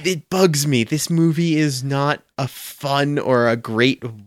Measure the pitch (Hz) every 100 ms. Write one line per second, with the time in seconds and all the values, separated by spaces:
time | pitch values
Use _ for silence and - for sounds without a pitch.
0 | 156 175 - 190 190 143 147 127 113 151
1 | - 165 165 160 170 156 151 127 135 139
2 | 143 147 _ - 135 - - - 143 139
3 | 143 143 - 123 117 117 117 110 127 131
4 | 123 110